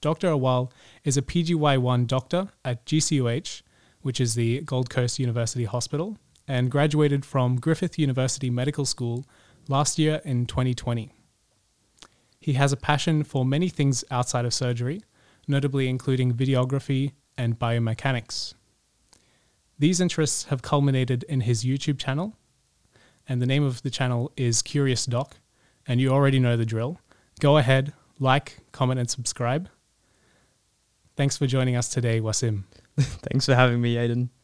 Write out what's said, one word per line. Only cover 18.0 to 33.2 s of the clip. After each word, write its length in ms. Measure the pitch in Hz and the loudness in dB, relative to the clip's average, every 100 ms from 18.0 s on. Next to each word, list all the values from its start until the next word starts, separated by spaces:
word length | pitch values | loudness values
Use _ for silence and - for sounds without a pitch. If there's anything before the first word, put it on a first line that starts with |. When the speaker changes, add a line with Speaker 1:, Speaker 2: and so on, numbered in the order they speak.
| 135 127 110 - - - _ _ _ _ _ _ _ _ _ _ _ _ | -2 -2 -4 -10 -10 -14 _ _ _ _ _ _ _ _ _ _ _ _
Speaker 1:
These 220 | 147 175 | 0 2
interests 440 | 180 - 156 - | 0 0 -2 -2
have 180 | - 135 | -4 -6
culminated 640 | - 147 143 131 127 123 | 0 2 2 2 0 -2
in 180 | - 139 | -2 -2
his 220 | 113 117 | 0 0
YouTube 340 | 123 135 - 139 | 0 -2 -2 -4
channel, 380 | - 139 196 - _ _ _ _ _ _ _ _ - | -2 -4 -4 -8 _ _ _ _ _ _ _ _ -6
and 140 | 123 | -2
the 40 | 123 | 2
name 180 | 135 | 2
of 180 | 143 123 | 0 -2
the 80 | 135 | -6
channel 420 | 120 127 120 120 - | -2 -2 0 -4 -2
is 240 | 127 117 | 0 0
Curious 420 | - 147 139 123 | -2 0 0 0
Doc, 320 | - 120 139 - _ _ _ _ - | -2 -4 -4 -10 _ _ _ _ -2
and 140 | 123 | 0
you 100 | 131 | 2
already 280 | 135 139 135 | 4 4 4
know 180 | 123 120 | 2 2
the 80 | |
drill. 340 | 113 113 120 175 _ _ _ - | 0 -2 -4 -8 _ _ _ 0
Go 160 | 147 151 | 4 4
ahead, 360 | 123 135 139 - _ _ | 6 2 2 -8 _ _
like, 400 | 131 135 - - _ | 2 2 0 -20 _
comment, 260 | - 127 131 | -4 -2 0
and 100 | 120 | -4
subscribe. 600 | - 120 - 120 139 185 _ _ _ _ _ _ _ _ _ _ _ _ _ _ | -4 -6 -4 -2 -2 -6 _ _ _ _ _ _ _ _ _ _ _ _ _ _
Thanks 220 | - 143 - | -2 -2 0
for 100 | 139 | 0
joining 300 | 131 127 123 | 2 2 0
us 120 | 117 | -2
today, 320 | - 120 113 | -2 0 0
Wasim. 440 | 110 107 127 104 98 - | 0 -2 0 -2 -6 -18
Speaker 2:
<laughs> 180 | _ - | _ 0
Thanks 480 | 131 - | 0 0